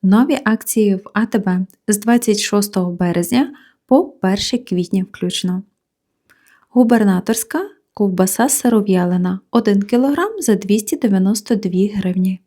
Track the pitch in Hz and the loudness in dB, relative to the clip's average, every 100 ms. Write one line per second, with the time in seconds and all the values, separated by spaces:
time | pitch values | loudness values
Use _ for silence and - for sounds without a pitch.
0 | 190 208 262 285 - 220 - - 214 190 | 4 4 4 2 0 -2 -2 0 2 0
1 | - - 233 233 185 185 185 _ - 208 | -4 -4 -2 0 0 -2 -4 _ -4 -2
2 | 214 240 233 208 - 208 202 196 180 175 | 2 2 2 -2 0 -2 0 -2 -4 -2
3 | 175 170 175 247 277 - _ _ _ 262 | -2 0 0 0 0 -4 _ _ _ 2
4 | 349 - 190 202 - 240 247 180 180 196 | 2 -2 -2 -2 -2 -6 -4 -4 0 -2
5 | 190 - 180 - 185 185 202 _ _ _ | -4 -6 -6 -4 -4 -6 -8 _ _ _
6 | _ _ _ _ _ _ _ 240 240 233 | _ _ _ _ _ _ _ 2 4 6
7 | 208 185 - 220 - 302 403 - _ - | 4 2 0 -4 -2 -6 -6 -10 _ -4
8 | 208 185 185 - 247 - 247 226 202 185 | -2 2 0 2 0 0 0 0 2 0
9 | 175 180 180 190 _ 233 226 202 202 240 | 2 0 -2 -4 _ -2 2 0 2 0
10 | 269 294 392 440 294 196 185 208 214 320 | 0 0 -2 -4 -2 -2 2 -2 -2 -4
11 | 233 196 190 220 - 226 190 180 202 202 | 0 2 0 -2 -2 -4 -2 -2 -2 -2
12 | 185 180 185 190 | -4 -2 -2 -4